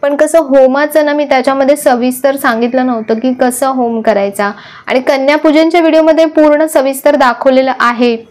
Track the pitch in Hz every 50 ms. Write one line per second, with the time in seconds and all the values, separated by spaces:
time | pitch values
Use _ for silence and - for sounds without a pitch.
0 | - 285 285 285 311 302 - 330 320 262 262 269 262 262 254 277 294 302 302 311
1 | 302 294 285 294 294 269 269 262 254 285 269 269 269 262 294 294 - 302 254 240
2 | 240 254 254 254 - 277 277 277 277 269 233 226 233 247 247 262 254 262 247 226
3 | 220 - 226 220 226 254 254 254 254 254 247 - 285 269 269 254 240 233 233 220
4 | 220 220 208 202 196 202 196 - 202 202 202 - - - - - - - 214 262
5 | 254 - 285 269 269 269 294 302 311 320 285 311 320 330 330 349 330 320 320 320
6 | 320 320 320 311 320 311 311 320 302 302 294 294 311 311 311 320 262 269 269 269
7 | - 294 294 285 277 254 240 247 - 277 262 262 262 262 254 - - 240 240 220
8 | 247 240 233 226 226 -